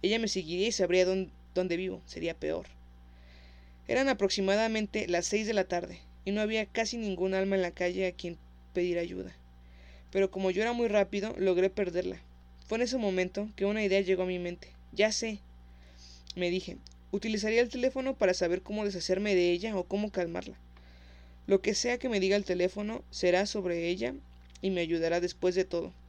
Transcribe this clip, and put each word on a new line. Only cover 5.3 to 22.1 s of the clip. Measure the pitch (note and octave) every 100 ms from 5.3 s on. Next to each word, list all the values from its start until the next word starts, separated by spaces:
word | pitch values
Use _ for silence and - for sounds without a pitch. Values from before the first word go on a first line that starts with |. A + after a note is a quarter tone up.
| G#3 G#3+
de |
la | G#3+
tarde, | F#3 F3 F3 - - - -
y |
no | G3+
había | G#3+ A3 G#3+
casi | - A3 A#3
ningún | A3 F#3 F#3+
alma | F#3+ G3 G3
en |
la | F3
calle | E3+ F3+ F3+ F#3
a |
quien | F3+ E3+ E3+ - - -
pedir | - F3+ F3
ayuda. | E3+ F3+ F#3 - - - - - - - -
Pero | F#3+ G3
como | F#3+ F#3+
yo | F#3
era | A3
muy | A#3+ A#3
rápido, | G#3 G3 G3+ G3+ -
logré | F#3+ F3+ F#3+
perderla. | F#3+ F#3 E3+ F3+ F#3 - - - - -
Fue | A3+
en |
ese | A#3+ B3+
momento | G#3 F#3 F3+ F#3+ G#3 -
que |
una | G3 G#3+
idea | G#3 F#3+
llegó | F#3+ F#3+
a | F#3
mi | F3+
mente. | F3 F3 - - -
"Ya | - G#3+
sé", | G#3+ A3+ G#3 - - - - - - - - - -
me | F3
dije. | F#3 F3+ - - - -
"Utilizaría | G3+ A3 A3 G#3+ A3+
el | A#3+
teléfono | B3+ B3+ C4 C4
para | C4+ G3
saber | F#3 F3 F3+
cómo | - G#3
deshacerme | G#3 F#3+ - F#3 G#3
de | F#3+ F3
ella | F3 G#3+
o | G#3
cómo | F3 G3+ G#3
calmarla. | G3 F3 E3+ F#3+ F#3+ - - - - - - - - -
Lo | G3
que | G3+
sea | G#3+ A#3+ A#3+
que | C4